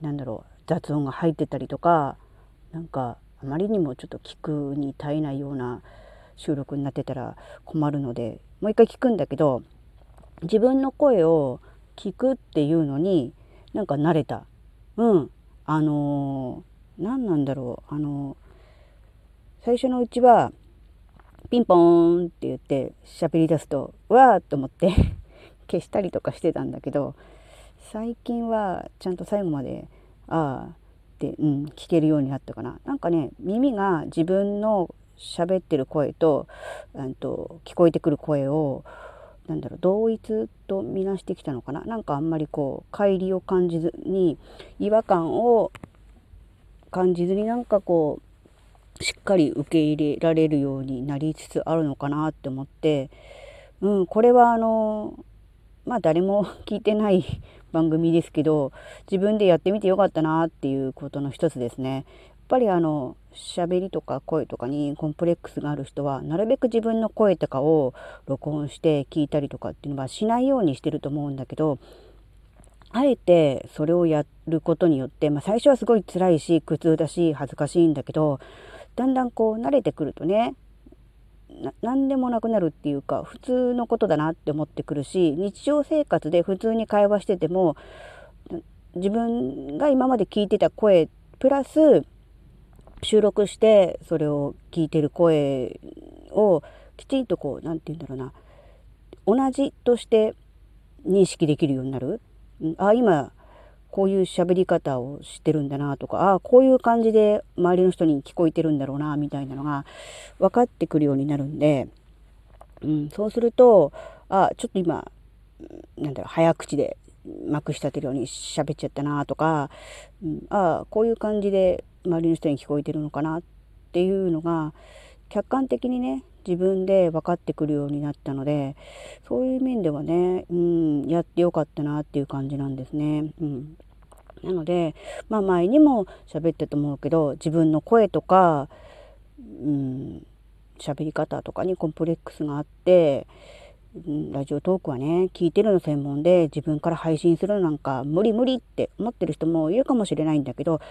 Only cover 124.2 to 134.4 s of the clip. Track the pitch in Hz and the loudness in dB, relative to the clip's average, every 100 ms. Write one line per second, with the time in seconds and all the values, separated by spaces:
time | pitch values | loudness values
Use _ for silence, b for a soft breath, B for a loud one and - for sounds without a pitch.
124.2 | 185 160 165 165 156 B B B B B | 0 -2 -2 -2 -4 B B B B B
125.2 | - 214 - 262 262 247 254 254 247 262 | -8 -6 -4 -2 -2 -4 -4 -4 -4 -6
126.2 | - - - 175 185 190 185 196 175 160 | -10 -12 -6 -2 0 0 2 4 2 0
127.2 | 170 175 - 151 151 147 143 143 147 147 | -2 -4 -6 -4 -2 -2 -2 -4 -6 -8
128.2 | - 139 135 147 135 143 B B B B | -8 -6 -4 -2 -4 -8 B B B B
129.2 | - 240 254 262 262 240 175 147 147 170 | -6 -4 -2 0 -2 0 -2 -2 0 2
130.2 | 180 370 - 175 175 170 160 147 - 165 | 2 0 -2 0 2 2 2 0 0 -2
131.2 | 165 - 175 170 147 - 147 147 151 147 | -2 0 0 0 -4 -4 -4 -4 -4 -4
132.2 | 139 139 135 143 139 131 131 151 151 151 | -4 -6 -6 -6 -6 -8 -8 -4 -2 -2
133.2 | 151 - 156 135 147 160 _ - _ - | -4 -6 -8 -6 -12 -18 _ -20 _ -20
134.2 | - - | -20 -12